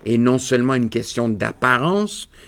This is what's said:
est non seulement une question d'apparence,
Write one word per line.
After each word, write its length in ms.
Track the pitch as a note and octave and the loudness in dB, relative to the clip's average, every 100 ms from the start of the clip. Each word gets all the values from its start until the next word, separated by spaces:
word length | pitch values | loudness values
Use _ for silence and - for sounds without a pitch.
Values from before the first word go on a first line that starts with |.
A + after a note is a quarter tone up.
| G#2+ | -2
est 100 | A#2 | 2
non 220 | A#2+ B2+ | 4 2
seulement 360 | - B2+ B2+ | 0 0 2
une 160 | C3 A#2 | 0 0
question 380 | A2+ A2+ - A#2 | -4 -6 -4 -2
d'apparence, 1000 | G#2 G#2+ - B2+ B2 D3+ G3 G#3 - - - | -2 -4 -2 2 2 2 0 -2 -6 -16 -20